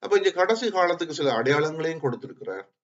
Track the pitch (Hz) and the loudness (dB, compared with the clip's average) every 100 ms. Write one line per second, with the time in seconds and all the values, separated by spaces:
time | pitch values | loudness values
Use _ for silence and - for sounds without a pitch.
0 | 202 202 190 170 185 226 240 185 175 170 | 4 4 4 2 2 2 0 2 2 2
1 | 165 147 143 117 127 147 156 160 160 160 | -4 -2 0 2 2 2 2 -2 -6 -4
2 | 143 113 135 - 107 95 - _ | -4 -6 -12 -14 -12 -12 -12 _